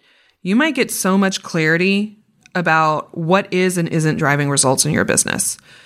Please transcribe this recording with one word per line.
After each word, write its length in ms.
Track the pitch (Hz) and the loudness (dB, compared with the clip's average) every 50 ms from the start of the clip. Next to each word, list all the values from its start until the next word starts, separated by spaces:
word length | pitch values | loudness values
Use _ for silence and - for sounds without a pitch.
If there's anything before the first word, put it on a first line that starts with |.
| _ _ _ _ _ _ _ _ | _ _ _ _ _ _ _ _
You 140 | - 180 202 | -4 0 0
might 180 | 247 302 320 254 | 2 2 0 0
get 160 | 254 247 226 | -2 -2 -2
so 260 | - - - 185 190 | -4 -2 0 2 2
much 260 | 196 196 190 196 - | 2 2 0 -2 -4
clarity 760 | - - - 165 156 156 165 170 180 196 196 202 208 208 - _ _ _ _ _ _ - - | -8 -6 -4 0 0 2 2 2 2 0 0 0 -2 -6 -10 _ _ _ _ _ _ -8 -6
about 640 | 185 170 175 160 160 160 156 156 147 - - - | -2 0 2 2 2 2 2 0 -2 -6 -8 -8
what 360 | 170 160 156 185 196 196 - | -6 0 0 0 0 0 -2
is 240 | 180 185 185 185 180 | -2 0 0 0 0
and 120 | 180 165 165 | -2 -2 -2
isn't 280 | - 165 156 156 151 | 0 0 0 0 0
driving 320 | - 160 139 143 143 143 143 | 0 0 0 0 0 0 0
results 380 | 143 131 143 131 139 - - | 0 2 2 2 2 2 0
in 60 | 151 | 0
your 120 | 165 - 98 | 0 0 2
business. 540 | - - - - - - - - - - - _ - - - - | 2 2 0 0 -2 -4 -4 -4 -6 -8 -10 _ -20 -20 -20 -20